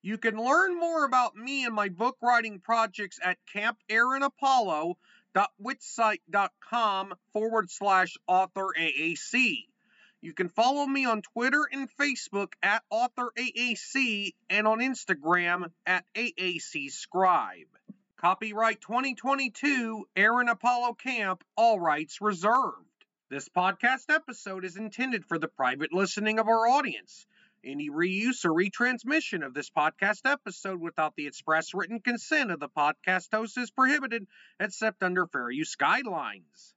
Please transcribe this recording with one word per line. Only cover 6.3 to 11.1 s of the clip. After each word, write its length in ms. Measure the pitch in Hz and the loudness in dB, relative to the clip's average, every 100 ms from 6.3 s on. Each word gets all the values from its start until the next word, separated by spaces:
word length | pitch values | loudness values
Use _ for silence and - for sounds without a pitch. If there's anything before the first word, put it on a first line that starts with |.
| 202 190 _ - | 0 0 _ -4
com 440 | 240 220 190 196 180 _ | 0 0 0 -4 -12 _
forward 380 | 208 220 226 180 | -2 0 0 -2
slash 440 | - 202 190 180 - - | -2 2 4 2 -4 2
author 400 | 185 185 196 185 165 | 2 2 -2 -4 0
A 80 | 160 | -2
A 300 | 135 160 - | 0 -4 -4
C. 500 | - 247 240 131 - _ _ _ _ _ | -4 0 0 -2 -10 _ _ _ _ _
You 120 | 165 | -14
can 140 | 151 180 | -6 -4
follow 380 | - 240 285 277 | 2 2 2 0
me 200 | 277 | 0
on 180 | 254 | 0